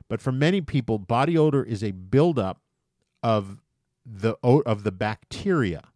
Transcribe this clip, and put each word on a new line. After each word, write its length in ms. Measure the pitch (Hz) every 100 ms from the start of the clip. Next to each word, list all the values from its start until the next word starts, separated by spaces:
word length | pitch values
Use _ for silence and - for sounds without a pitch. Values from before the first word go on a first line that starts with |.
| -
but 140 | 110
for 100 | -
many 300 | 131 151 196
people, 360 | 151 143 117 110
body 380 | 95 117 143 165
odor 260 | 151 139
is 220 | - 110
a 60 | 107
buildup 720 | 92 92 131 170 143 95 - _ _ _ _ _ _
of 360 | 117 110 98 101 _ _ _ _ 120
the 320 | 104 110 110
o-, 180 | 123 120
of 200 | 120 104
the 80 | 104
bacteria 880 | 92 107 107 - - 202 175 107 80 -